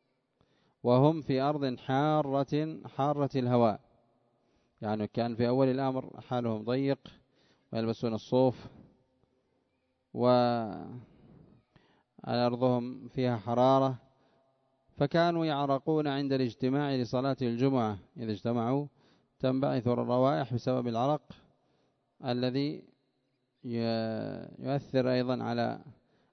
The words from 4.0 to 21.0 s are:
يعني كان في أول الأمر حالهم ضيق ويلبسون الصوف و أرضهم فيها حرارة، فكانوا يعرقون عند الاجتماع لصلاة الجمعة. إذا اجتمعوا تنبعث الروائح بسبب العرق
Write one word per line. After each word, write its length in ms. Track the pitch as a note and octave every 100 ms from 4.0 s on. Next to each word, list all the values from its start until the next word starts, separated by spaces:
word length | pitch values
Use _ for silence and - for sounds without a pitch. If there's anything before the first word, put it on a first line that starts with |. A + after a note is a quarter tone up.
| _ _ _ _ _ _ _ -
يعني 260 | A2 G#2+ G#2
كان 280 | - A#2 A2
في 120 | A#2+
أول 200 | B2+ C3+
الأمر 540 | B2+ C3+ C3 - -
حالهم 420 | - B2 A#2+ G#2+
ضيق 360 | A2 C3 C#3 C#3 - - _ _ _ _ -
ويلبسون 400 | A#2 A2+ A2+ A#2+
الصوف 540 | A2 - B2+ C3 A#2+ - - - _ _ _ _ _ _ _ _ _ _ _ _
و 140 | A#2 B2 B2 A#2+ A#2 A2 E2 D#2+ B2 - - - - - - _ _ _ _ _ - -
أرضهم 800 | A#2+ A#2+ A#2+ B2+ B2 B2 A#2+ A#2
فيها 300 | C3+ B2 A#2
حرارة، 600 | A#2+ A#2+ B2+ C3+ C3+ B2+ _ _ _ _ _ _ _ _ _ -
فكانوا 480 | C#3+ E3+ F3 E3+ D#3+
يعرقون 640 | C#3+ C#3+ C3+ E3 D#3 D3
عند 260 | C#3 C#3
الاجتماع 640 | C3+ B2+ - B2+ C#3 C#3+ C3
لصلاة 420 | A#2 B2+ C3+ C3
الجمعة. 580 | B2 A#2 C3+ C3 A2 F#2+ - -
إذا 140 | A2+
اجتمعوا 560 | G#2 A#2 A#2+ A2+ C#3 D3 _ _ _ _ -
تنبعث 480 | C3 C3 C#3 C3+ A#2
الروائح 640 | A#2+ A#2+ B2 C3 D#3 C3
بسبب 340 | A#2+ - B2+ B2
العرق 340 | A2+